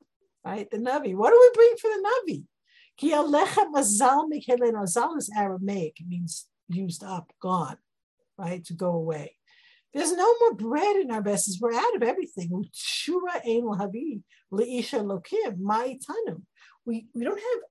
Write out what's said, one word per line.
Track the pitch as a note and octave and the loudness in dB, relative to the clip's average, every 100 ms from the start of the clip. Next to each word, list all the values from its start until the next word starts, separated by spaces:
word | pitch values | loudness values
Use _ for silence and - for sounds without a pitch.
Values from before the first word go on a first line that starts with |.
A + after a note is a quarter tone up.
| _ _ _ _ | _ _ _ _
right? | - G3+ G3+ | -12 -10 -8
The | G#3+ | -6
navi. | A#3+ C#4+ C4+ F#3 | -2 -2 -4 2
What | A3+ | 8
do | A#4 | 12
we | B4 | 10
bring | A#4 A#4 - | 10 6 6
for | A4 | -2
the | G#4+ G4+ | -2 0
navi? | B4+ F#4 E3 - _ _ _ _ _ | -2 -2 -10 -12 _ _ _ _ _
"Ki | C#4+ | 0
alecha | D4 D4 D4 F#4+ - F4+ | 2 2 2 2 2 2
mazal | D4 G#3+ G#3 B3+ C#4 D#4 | 2 0 2 4 4 0
mikelen." | D4+ - B3 A#3+ | -6 0 2 2
Mazal | A3 G3 A#3+ D#4 D#4 | 0 -2 0 -2 -4
is | - G#3+ | -6 -2
Aramaic. | G3 F#3 F#3+ G3 D#3 - | -2 -2 -6 -4 -6 -8
It | F3 | -10
means | F3 E3+ - - _ - | -8 -8 -10 -16 _ -8
used | F3 F#3+ E3 | -6 -6 -8
up, | F#3+ F3+ E3 _ | -10 -10 -12 _
gone, | F#3 F#3 C#3+ - _ _ _ _ _ - | -4 -2 -4 -10 _ _ _ _ _ -12
right? | F3 F3+ E3+ | -10 -10 -10
To | |
go | E3+ F3+ | -6 -2
away. | E3+ D#3+ D3+ D3 _ _ _ _ _ _ | -2 -4 -6 -10 _ _ _ _ _ _
"There's | C#4 D#4+ | -4 -2
no | F4 G#4 A#4 | 2 2 4
more | A#4 | 2
bread | F#3 A3 D4 G4+ G4+ | 2 -4 0 0 0
in | C#4 | -2
our | A3 | -4
vessels. | G3+ G3+ - F#3 | -2 -2 -4 -4
We're | A#3 | -2
out | A#3 B4 G#4 | 0 0 0
of | |
everything." | A#3 F#4+ E4+ - F3 | -2 -2 -6 -8 -6
"U'tshura | F3+ - - - - - F4+ F4+ F4+ | -6 -8 -10 -8 -6 -2 -4 -2 -6
ein | A#3 A3+ | -2 -2
lahavi | A#3 F#3 G3+ A3 D#4 G#3+ - _ _ | -2 -4 -6 -6 -8 -10 -14 _ _
le'isha | F#3+ A#3+ B3 - B3 | -4 -2 -4 -4 -4
lokim | G3+ F#3+ - G#4 F#4+ F3+ | -4 -6 -4 -4 -4 -6
ma'itanu." | G3 G#3+ B4 C4 - G4+ G4+ E3+ - _ - _ | -2 -2 -4 -8 -10 -8 -8 -10 -18 _ -20 _
We, | - A3+ - | -10 -10 -8
we | A#3 | -8
don't | B3+ G#4 | -6 -6
have | A4+ A#4 - | -4 -6 -6